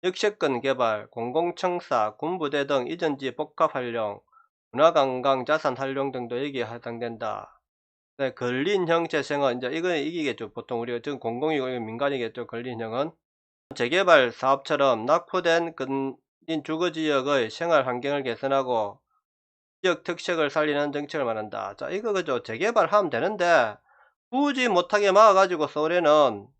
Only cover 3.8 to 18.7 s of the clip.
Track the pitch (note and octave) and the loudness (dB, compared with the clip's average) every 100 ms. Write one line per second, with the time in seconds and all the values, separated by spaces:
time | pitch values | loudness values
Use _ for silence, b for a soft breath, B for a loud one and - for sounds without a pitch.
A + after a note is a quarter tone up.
3.8 | B2 A#2 G#2+ G2+ _ b b _ _ A#2+ | -6 -4 -4 -6 _ b b _ _ 4
4.8 | D#3+ D#3+ C3+ B2+ C3 C3+ A#2+ D#3 D3+ B2 | 4 6 2 2 2 0 0 0 0 -2
5.8 | C3+ C3+ C#3 C3 A#2+ A#2+ C#3+ C3+ A2 A#2 | -6 -4 -4 -4 -6 -6 -4 -4 -6 -8
6.8 | A#2+ A#2 A#2+ A2+ A2+ G#2 G2+ _ _ _ | -10 -8 -8 -6 -8 -8 -10 _ _ _
7.8 | _ _ _ _ C3+ B2+ B2 B2+ D3+ G3+ | _ _ _ _ -6 -2 -4 -2 0 0
8.8 | E3+ E3+ E3+ D#3 B2+ C#3+ C#3 B2 B2 D#3 | 2 2 2 -2 -2 0 0 0 -4 -4
9.8 | F3 E3 C#3+ E3+ D3 A2 A2 - - A#2+ | -2 -2 -2 -4 -4 -6 -10 -12 -8 -6
10.8 | A#2+ A#2+ C3 C3+ A#2+ A#2+ D#3 D3+ C3 B2 | -4 -6 -6 -6 -6 -4 -2 -2 -2 -4
11.8 | A2 A#2 C#3 C#3 A#2 A#2+ A#2 A#2 B2 A#2 | -6 -4 -2 -2 -6 -8 -10 -8 -8 -8
12.8 | A2+ A#2 D3+ - _ _ _ _ _ - | -6 -4 -4 -6 _ _ _ _ _ -4
13.8 | A#2+ E3+ F#3 D#3+ B2 - B2+ C#3+ - D3 | 0 2 6 6 6 0 0 0 0 2
14.8 | C#3 A2+ A#2 E3 - F#3 E3+ E3 E3+ E3 | 2 2 2 0 2 -2 2 2 2 -6
15.8 | C3+ C#3 C3+ C3 _ _ - D#3+ C#3 D#3+ | -4 -2 -4 -8 _ _ -6 -6 -4 -2
16.8 | F3 D#3 D#3 C#3 C3 C#3+ A2 - E3+ D#3+ | -2 -2 0 0 2 0 0 -4 2 2
17.8 | C3 B2 C#3 C#3+ C3+ A2+ C3+ C#3 B2+ | 2 -2 -2 -4 -4 -4 0 0 0